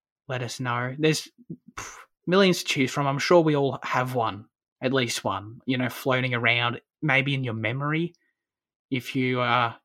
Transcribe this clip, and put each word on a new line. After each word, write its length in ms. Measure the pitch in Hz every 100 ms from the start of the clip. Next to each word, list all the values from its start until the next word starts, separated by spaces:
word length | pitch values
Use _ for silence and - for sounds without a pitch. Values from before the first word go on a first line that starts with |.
| _ _ -
Let 140 | 127
us 180 | 117 -
know. 340 | 127 120 127 147
There's, 320 | 156 151 - _ - - _
pff, 220 | - - - - _ -
millions 300 | 190 190 170
to 60 |
choose 260 | - 156 131
from. 160 | 147 143
I'm 140 | 139
sure 200 | - 180
we 140 | 156
all 240 | 147 139 117
have 320 | - 131 127 127
one, 300 | 110 101 - _ _ -
at 100 | 131
least 300 | 131 120 -
one, 380 | 110 95 104 117
you 140 | - 127
know, 100 | 123
floating 460 | - 139 127 127
around, 460 | 120 117 120 120 123 - _
maybe 340 | 151 135 135
in 100 | 135
your 100 | 127
memory, 600 | 110 107 135 147 160 170 - _ _ _ _ _ _ -
if 240 | 127 -
you 240 | 135 127 127
are, 380 | 123 123 117 -